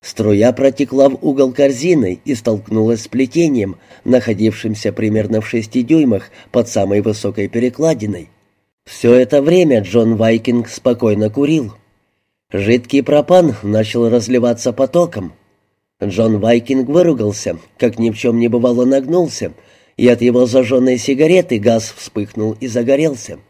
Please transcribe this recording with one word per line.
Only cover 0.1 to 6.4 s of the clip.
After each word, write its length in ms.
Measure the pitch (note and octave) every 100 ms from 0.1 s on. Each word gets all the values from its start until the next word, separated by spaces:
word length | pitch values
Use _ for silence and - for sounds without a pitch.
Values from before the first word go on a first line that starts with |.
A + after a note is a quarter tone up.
| - G#2+ G2+ A#2
протекла 560 | B2 C3+ B2+ C#3 C3 C#3
в 100 | B2+
угол 300 | D#3 C#3 C3+
корзины 680 | B2 C#3 B2 D#3+ E3 G2+ F2+
и 100 | -
столкнулась 680 | B2 A#2 G#2+ G#2+ A2 A2 A2+
с 60 | -
плетением, 680 | A#2+ C3 D#3+ E3 C3 G2 F#2 _ -
находившимся 880 | - B2 A#2+ G#2 A2 G#2 A2+ G#2+ G#2+
примерно 480 | G2+ A2 G#2+ G#2 A2
в 80 | G#2+
шести 340 | A#2 G#2+ B2+
дюймах 480 | A#2+ D#3+ C#3+ G2 - -